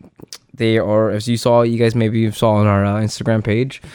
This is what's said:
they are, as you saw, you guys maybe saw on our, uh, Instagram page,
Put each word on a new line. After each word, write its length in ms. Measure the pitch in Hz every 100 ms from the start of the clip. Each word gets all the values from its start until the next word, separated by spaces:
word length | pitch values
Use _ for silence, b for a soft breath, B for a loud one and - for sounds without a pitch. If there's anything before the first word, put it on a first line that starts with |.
| - - - - _
they 240 | - 113 110
are, 320 | 95 107 110
as 180 | 104 110
you 80 | 117
saw, 260 | 127 120
you 140 | 120 117
guys 180 | 117 117
maybe 340 | 113 113 113
saw 200 | 107 117
on 140 | 104 104
our, 180 | 101 101
uh, 160 | 104
Instagram 420 | 107 - - 113
page, 380 | 107 107 131 - B